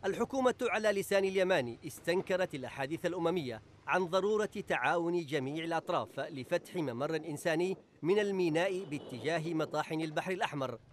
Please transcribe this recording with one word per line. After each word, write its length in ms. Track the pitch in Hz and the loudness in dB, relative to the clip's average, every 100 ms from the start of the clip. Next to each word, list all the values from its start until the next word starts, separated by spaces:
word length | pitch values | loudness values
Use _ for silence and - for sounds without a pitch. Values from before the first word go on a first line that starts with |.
| 190 | -2
الحكومة 500 | 175 233 269 254 240 | -2 -2 2 2 2
على 300 | 240 190 214 | 0 2 2
لسان 340 | 202 190 202 196 | 2 2 2 4
اليماني 540 | 190 185 180 120 117 - | 2 4 4 2 -6 -12
استنكرت 680 | - - 180 - 185 180 143 | -8 -2 0 0 0 0 -4
الأحاديث 500 | 123 139 135 160 180 | -8 -4 -4 -2 -2
الأممية 560 | 180 170 180 131 110 - - - | 0 0 0 -2 -8 -14 -16 0
عن 180 | 151 180 | 0 2
ضرورة 400 | 175 190 214 208 | 2 2 2 0
تعاون 800 | 208 - 160 127 175 170 175 151 | -4 -2 0 2 2 2 0 0
جميع 380 | 147 131 156 | -2 -2 -4
الأطراف 560 | 165 165 160 170 110 - | -2 -2 0 -2 -2 -6
لفتح 560 | 151 139 120 175 - 175 | -6 -6 -2 -2 -2 -4
ممر 400 | 147 117 147 160 | -2 -2 -2 -2
إنساني 640 | 160 147 175 160 180 190 - - | -4 -4 0 2 0 -2 -8 -6
من 180 | 151 202 | 2 2
الميناء 640 | 208 190 175 156 190 185 | 2 2 4 4 2 0
باتجاه 680 | 185 147 - 123 127 165 156 | -6 -8 -8 -6 -2 -2 0
مطاحن 480 | 160 156 151 151 156 | -2 0 0 0 -2
البحر 300 | 160 156 165 | -2 -2 -2
الأحمر 480 | 190 214 147 131 117 - | -2 -2 -2 -4 -6 -14